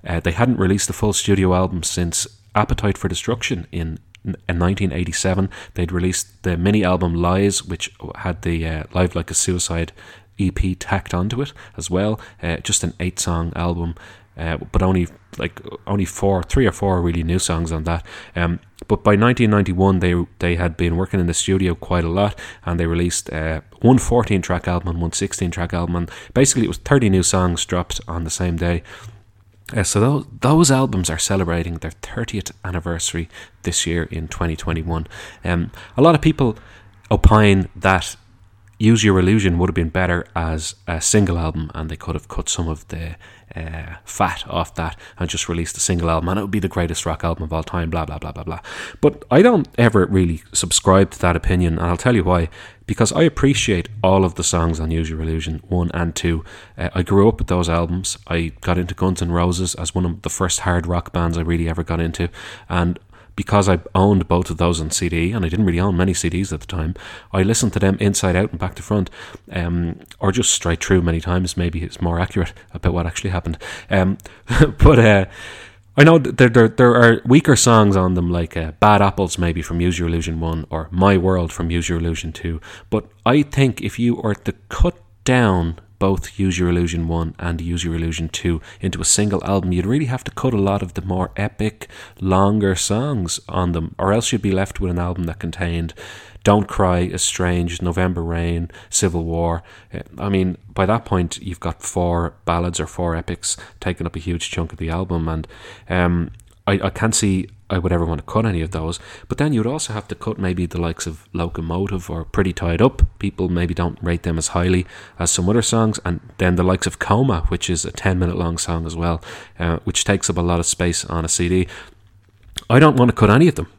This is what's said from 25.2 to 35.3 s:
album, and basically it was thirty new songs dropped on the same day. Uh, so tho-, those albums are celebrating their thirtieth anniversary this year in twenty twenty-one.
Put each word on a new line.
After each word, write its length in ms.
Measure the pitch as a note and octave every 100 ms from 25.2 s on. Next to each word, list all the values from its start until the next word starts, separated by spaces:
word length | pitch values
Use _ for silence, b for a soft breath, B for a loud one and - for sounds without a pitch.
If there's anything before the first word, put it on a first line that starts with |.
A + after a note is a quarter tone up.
| G2 - F2 E2+ E2+
album, 220 | F2 F2 F2
and 160 | E2+ B B
basically 300 | - C3+ C3
it 60 | A2+
was 80 | -
thirty 320 | - C#3 A2
new 140 | F#2+
songs 420 | F2 F#2+ F2+ E2+ -
dropped 360 | F2+ F2+ - -
on 160 | E2+
the 60 | D#2+
same 260 | - F2+ E2+
day. 280 | F2 E2+ B B B B _ _ _ _ -
Uh, 100 | -
so 160 | F#2 G#2
tho-, 280 | A#2 C#3+ - -
those 300 | B2 D#3+ D#3+
albums 380 | C3+ C3 G2+ E2+
are 100 | D#2+
celebrating 560 | - G2 E2+ E2+ E2+ E2
their 160 | E2
thirtieth 600 | - - - A#2 G#2 - - F#2
anniversary 640 | F2+ E2+ E2+ - E2+ E2 B B _
this 240 | - - E2+
year 180 | E2+
in 240 | D#2+ E2 D#2+
twenty 280 | - E2+ D#2+
twenty-one. 520 | - D#2+ D#2+ E2 D#2 B B